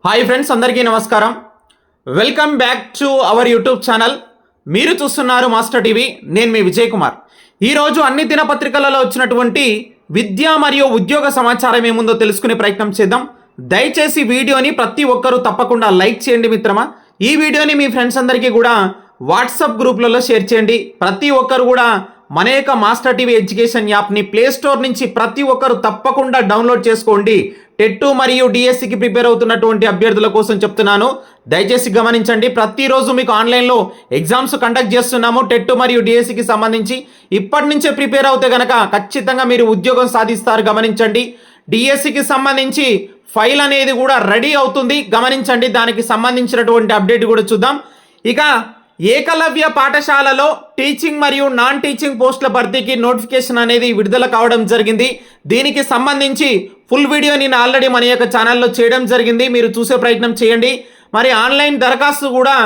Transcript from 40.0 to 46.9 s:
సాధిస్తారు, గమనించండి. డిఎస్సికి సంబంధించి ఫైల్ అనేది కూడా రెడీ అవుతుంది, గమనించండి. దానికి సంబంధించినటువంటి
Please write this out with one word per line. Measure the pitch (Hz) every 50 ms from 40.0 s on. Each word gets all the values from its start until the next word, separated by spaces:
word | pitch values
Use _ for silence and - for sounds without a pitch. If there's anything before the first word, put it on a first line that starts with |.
| 247 247 240
సాధిస్తారు, | 240 220 214 233 196 - - 220 220 214 214
గమనించండి. | 214 220 214 220 214 220 226 214 208 233 247 240 - - - - - _ _ - 156
డిఎస్సికి | 226 240 269 277 277 277 294 220 277 269 - 285
సంబంధించి | 262 269 277 269 269 269 262 - 302 285 262 220 185 - - - _ _ - -
ఫైల్ | 220 214 233 277 285 285
అనేది | 277 277 277 269 262 269 233
కూడా | 254 262 269 247 214 196 202
రెడీ | 233 233 294 302 285 269
అవుతుంది, | 254 - 277 269 240 285 294 294 196 202
గమనించండి. | 233 240 254 269 269 247 - 254 233 240 254 196 233
దానికి | 233 233 233 208 226 233 247
సంబంధించినటువంటి | 240 226 247 247 247 247 - 262 247 233 208 233 233 220 202